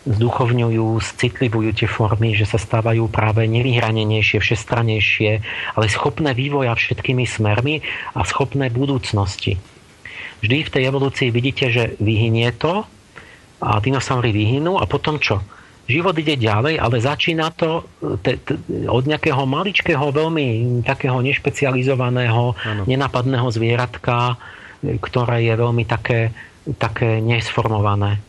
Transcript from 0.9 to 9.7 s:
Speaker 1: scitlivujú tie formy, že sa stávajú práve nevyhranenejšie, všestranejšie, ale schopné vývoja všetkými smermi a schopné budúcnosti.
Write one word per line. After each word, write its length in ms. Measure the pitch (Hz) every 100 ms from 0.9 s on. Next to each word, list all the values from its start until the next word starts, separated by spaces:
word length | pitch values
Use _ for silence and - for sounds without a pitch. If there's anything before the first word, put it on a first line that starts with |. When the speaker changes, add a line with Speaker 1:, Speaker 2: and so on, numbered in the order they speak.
| 113
Speaker 1:
scitlivujú 680 | - - 123 - 127 110 110
tie 160 | 107 107
formy, 460 | - 107 101 113 107
že 80 |
sa 140 | 107 -
stávajú 480 | - 113 113 113 113
práve 380 | - 110 110 113
nevyhranenejšie, 920 | 117 127 120 113 110 107 107 104 110
všestranejšie, 920 | - 117 - 120 117 110 - - 107 107 110 - - -
ale 80 | 107
schopné 460 | - 147 143 151 123
vývoja 380 | 139 143 127 113
všetkými 480 | - 123 - 127
smermi 560 | 117 - 107 104 135 151 - - -
a 140 | - -
schopné 400 | - - 139 131
budúcnosti. 880 | 120 139 135 - 101 92 - - 95 -